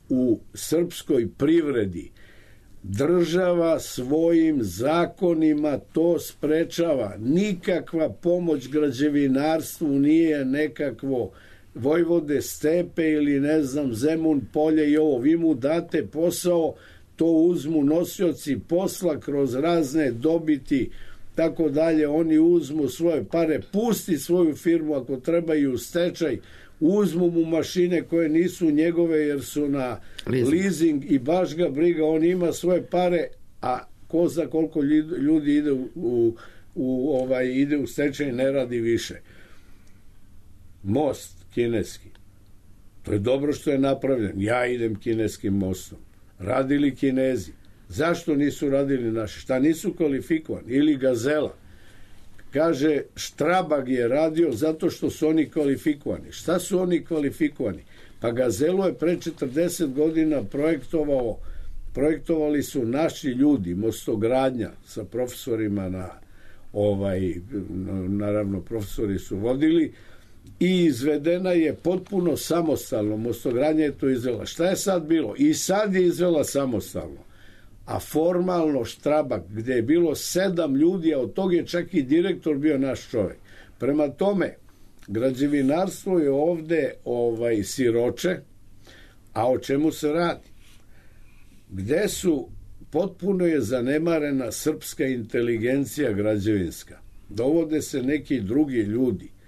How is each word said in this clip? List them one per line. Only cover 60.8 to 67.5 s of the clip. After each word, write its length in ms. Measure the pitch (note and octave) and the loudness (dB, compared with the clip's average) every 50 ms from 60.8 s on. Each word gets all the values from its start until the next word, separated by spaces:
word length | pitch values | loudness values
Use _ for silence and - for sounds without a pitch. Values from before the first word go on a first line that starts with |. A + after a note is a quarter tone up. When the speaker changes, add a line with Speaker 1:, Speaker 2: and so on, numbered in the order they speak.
| - - - D#3 D3+ D3 C#3 B2+ A#2+ A2 G2+ - - - - - - - - - - - - | -4 -4 -2 -2 0 0 0 0 0 -2 -4 -6 -8 -8 -8 -8 -8 -8 -8 -8 -8 -6 -4
Speaker 1:
projektovali 720 | B2 C#3 D#3 E3 C#3+ - - E3+ D#3 D3+ D3+ D3 C#3+ C3 | 0 0 0 0 0 -2 -2 0 0 0 0 0 0 -2
su 220 | - - C#3 A#2 | -2 -2 -2 -2
naši 440 | A2+ B2+ D3 E3 D3+ - - - C3+ | 0 0 0 0 0 -2 -4 -4 -2
ljudi, 460 | A#2+ B2+ C#3+ D3 C#3+ A2+ F2+ F2 F2 | 0 4 4 4 4 4 2 -2 -2
Mostogradnja 960 | F#2+ A2 A2+ - - - C#3+ A#2 G2+ G#2+ A2+ B2+ C3 C3+ C3 B2+ A#2 G2+ F2 - - - | -2 -2 -2 -2 -2 -4 -4 -2 0 2 2 2 2 2 2 0 -2 -4 -6 -8 -14 -20
sa 180 | - - A2+ G#2 | -14 -12 -12 -10
profesorima 840 | F#2 A2+ A#2+ B2+ B2 - - - C3 A2+ G#2+ A2 G#2 G2+ G2+ F#2+ F2+ | -6 -4 -4 -4 -4 -6 -8 -6 -4 -2 -2 0 0 -2 -2 -2 -4
na, 200 | F#2 F#2 F2+ F2+ - - - - - - - - - - - - - | -6 -6 -8 -10 -14 -16 -20 -20 -20 -20 -20 -18 -18 -18 -16 -8 -2
ovaj, 600 | G#2 G#2 G#2 G2 G2 G2 G2 F#2 F#2 F#2+ F2+ D#2+ E2+ F2+ - | 0 2 2 2 0 0 0 0 0 0 -2 -4 -6 -8 -10